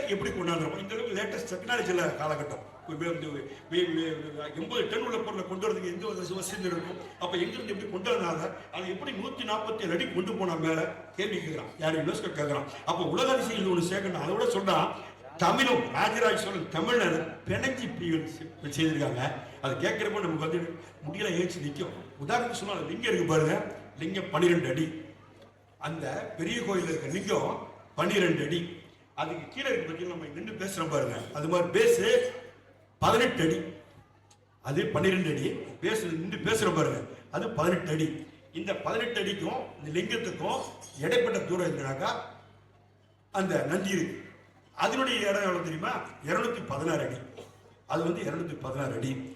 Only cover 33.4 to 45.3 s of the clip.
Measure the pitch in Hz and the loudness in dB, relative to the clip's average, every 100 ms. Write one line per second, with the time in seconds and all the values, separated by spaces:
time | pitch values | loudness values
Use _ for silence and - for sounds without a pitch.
33.4 | 160 - - - - - - _ _ _ | 2 2 -2 -10 -16 -20 -20 _ _ _
34.4 | _ _ - 151 - 202 190 180 160 135 | _ _ -4 -2 0 2 4 4 2 0
35.4 | 127 - - - 180 220 175 160 180 208 | 0 -4 -8 -4 -2 0 -2 -4 -4 -2
36.4 | 190 214 196 160 135 - - - - - | 2 4 4 4 2 2 -4 -12 -8 -4
37.4 | 113 - 170 180 165 156 156 - - - | -2 2 2 2 2 0 0 -2 -10 -18
38.4 | - 160 196 185 - 220 240 202 196 196 | -14 -6 -4 -4 -2 -2 -2 -2 -2 -2
39.4 | 160 254 - - 147 156 - 113 120 - | -4 -4 -6 -10 -6 -2 0 -2 -2 -4
40.4 | 185 - - - - 131 160 - - 196 | -2 -2 -4 -12 -14 -4 2 4 4 2
41.4 | 139 175 170 139 135 131 202 - - - | 0 0 0 0 -4 -2 -2 -4 -8 -14
42.4 | - - - - - _ _ _ _ 196 | -20 -20 -20 -20 -20 _ _ _ _ -2
43.4 | 185 156 139 190 196 185 - - - - | 0 0 0 0 2 0 0 -4 -12 -18
44.4 | - - - - - 262 262 226 202 | -20 -20 -14 -2 0 2 2 2 2